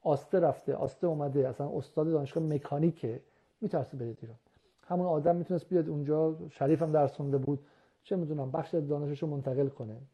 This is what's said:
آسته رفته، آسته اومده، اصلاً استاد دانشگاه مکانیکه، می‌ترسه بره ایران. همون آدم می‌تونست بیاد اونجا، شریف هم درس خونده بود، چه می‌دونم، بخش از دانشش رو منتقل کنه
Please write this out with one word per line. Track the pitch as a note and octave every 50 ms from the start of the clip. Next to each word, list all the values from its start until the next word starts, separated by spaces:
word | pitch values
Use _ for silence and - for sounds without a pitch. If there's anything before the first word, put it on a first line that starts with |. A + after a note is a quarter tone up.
آسته | - F3 C#3+ C3+ - - - F3+
رفته، | E3+ D3+ C3+ - - - C#3
آسته | - C#3 C#3 - _ -
اومده، | F3 D#3 D3+ C#3+ C#3 C3 C#3+ C3 C3
اصلاً | A#2+ - C#3+ D3
استاد | - D3+ C3+ - _ D#3 D#3 E3
دانشگاه | E3 D3+ C#3 C3 - E3
مکانیکه، | D#3+ D#3 D3+ C#3 - - D3 C#3+ D#3+ F3 D#3+ - - A#2 A2+ C3+ - _ _ _ _ _ _ _
می‌ترسه | A3 G3+ - D#3+ B2+ - -
بره | C3 A#2+ A#2 A2 -
ایران. | - A2+ A#2 - _ _ _ _ _ _ _ _ _
همون | - F3+ F3+ F3+
آدم | F3+ D#3+ D3+ C#3+ E3+ F3
می‌تونست | F3 E3 - F3+ E3 - -
بیاد | F#3 F3 D#3 D#3+
اونجا، | D#3+ D3 C#3+ C#3 D3+ D#3 D#3+ D#3+ D#3 D#3+ E3+ D#3
شریف | - - C#3+ C#3 D#3+ C#3
هم | E3 D#3
درس | D3+ D#3 C#3+ C3+
خونده | - - C#3+ C#3 C#3 C3+
بود، | C3 C#3 C#3+ C#3 - - _ _ _ _ _ _
چه | _ - G3+
می‌دونم، | F#3 E3+ D3 D3+ D3 C3+ C3
بخش | C3 D#3+ - - -
از | E3 D3 C#3
دانشش | D3 D3 D3 C#3+ D3 C#3
رو | F3 D#3
منتقل | D3 C#3 C3+ C#3 B2+ C3+ C#3+ C3+
کنه | C3+ - A#2 A2 G#2+ A#2+ C#3 -